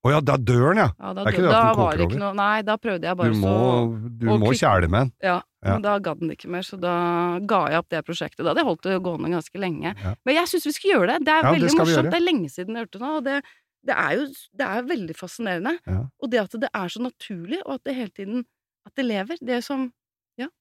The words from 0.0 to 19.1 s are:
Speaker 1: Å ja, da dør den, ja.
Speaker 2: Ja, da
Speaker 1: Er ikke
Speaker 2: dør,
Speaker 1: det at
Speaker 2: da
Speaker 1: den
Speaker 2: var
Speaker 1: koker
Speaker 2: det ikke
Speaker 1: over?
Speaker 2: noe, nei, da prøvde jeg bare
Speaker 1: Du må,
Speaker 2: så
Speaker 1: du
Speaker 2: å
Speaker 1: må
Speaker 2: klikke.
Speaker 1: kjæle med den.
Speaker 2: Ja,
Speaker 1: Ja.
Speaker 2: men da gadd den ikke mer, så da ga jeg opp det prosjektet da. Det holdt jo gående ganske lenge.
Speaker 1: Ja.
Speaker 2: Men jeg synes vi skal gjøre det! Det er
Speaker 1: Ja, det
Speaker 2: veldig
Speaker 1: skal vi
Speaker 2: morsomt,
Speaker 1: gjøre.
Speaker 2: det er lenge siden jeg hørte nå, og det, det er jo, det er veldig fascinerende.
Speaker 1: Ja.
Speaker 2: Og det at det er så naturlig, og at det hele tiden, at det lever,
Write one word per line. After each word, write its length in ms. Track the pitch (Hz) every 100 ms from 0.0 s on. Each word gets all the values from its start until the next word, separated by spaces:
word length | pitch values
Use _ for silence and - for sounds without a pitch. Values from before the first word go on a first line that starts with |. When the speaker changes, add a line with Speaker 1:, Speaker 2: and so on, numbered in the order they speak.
Speaker 1:
Å 60 | 127
ja, 100 | 151
da 140 | 143 139
dør 360 | 117 123 135
den, 40 | 202
ja. 80 | 151 -
Speaker 2:
Ja, 160 | 190
da 80 | 190
Speaker 1:
Er 80 | 202
ikke 80 | 190
Speaker 2:
dør, 80 | 180
Speaker 1:
det 0 |
at 80 |
Speaker 2:
da 80 | 220
Speaker 1:
den 160 | 226 220
Speaker 2:
var 140 | 180
Speaker 1:
koker 60 | 156
Speaker 2:
det 80 | 175
ikke 80 | 120
Speaker 1:
over? 60 | 202
Speaker 2:
noe, 80 |
nei, 280 | 202 202 214
da 120 | 208 214
prøvde 260 | 233 180 165
jeg 120 | 180
bare 120 | 113
Speaker 1:
Du 40 | 107
må, 140 | 98
Speaker 2:
så 640 | 104 123 123 117 110 117 113
Speaker 1:
du 80 | 117
Speaker 2:
å 120 | 110
Speaker 1:
må 80 | 107
Speaker 2:
klikke. 120 | 214 151
Speaker 1:
kjæle 240 | 95 82
med 100 | 101
den. 100 | 131 -
Speaker 2:
Ja, 140 | 190 180 - _
Speaker 1:
Ja. 100 | 196
Speaker 2:
men 80 | 196
da 160 | 208 202
gadd 200 | 190 156
den 120 | 165
ikke 160 | 143 -
mer, 120 | 175 185
så 140 | 196
da 120 | 175 175 175 175 175 175
ga 200 | 202 208 147
jeg 80 | 160
opp 120 | -
det 120 | 160 -
prosjektet 380 | 170 147 -
da. 100 | 165 214
Det 80 | 285
holdt 160 | 165
jo 180 | 185 190
gående 300 | 180 156 156
ganske 300 | 175 151 185
lenge. 320 | 185 151 156
Speaker 1:
Ja. 220 | 202 95 101 247
Speaker 2:
Men 100 | 302
jeg 120 | 359
synes 180 | 359 285
vi 60 |
skal 200 | - 392
gjøre 160 | 320 180
det! 120 | 320 302
Det 40 |
er 140 | 311
Speaker 1:
Ja, 80 | 139
det 100 | 165
Speaker 2:
veldig 80 | 170
Speaker 1:
skal 160 | - 160
vi 60 |
Speaker 2:
morsomt, 100 | 156
Speaker 1:
gjøre. 100 | 131
Speaker 2:
det 100 | 339
er 40 | 349
lenge 240 | 294 156
siden 240 | - 185 226
jeg 100 | 226
hørte 120 | 196
nå, 180 | 254 311
og 60 |
det, 200 | 262 277 - _ _ _ -
det 100 | -
er 160 | 147 185
jo, 80 | 294 - - 190
det 80 | 247
er 140 | 208 247
veldig 260 | 320 170 160
fascinerende. 640 | 180 - 220 175 220 339 -
Speaker 1:
Ja. 160 | 92 131 _
Speaker 2:
Og 80 | 269
det 80 | 233
at 100 | 196 226
det 100 | 190
er 140 | - 180
så 100 | 214
naturlig, 600 | 247 _ - 185 170 226 -
og 80 | 269
at 80 | -
det 100 | 254
hele 140 | 214
tiden, 360 | - 196 240 240 _ _ _ -
at 80 | -
det 80 |
lever, 320 | 254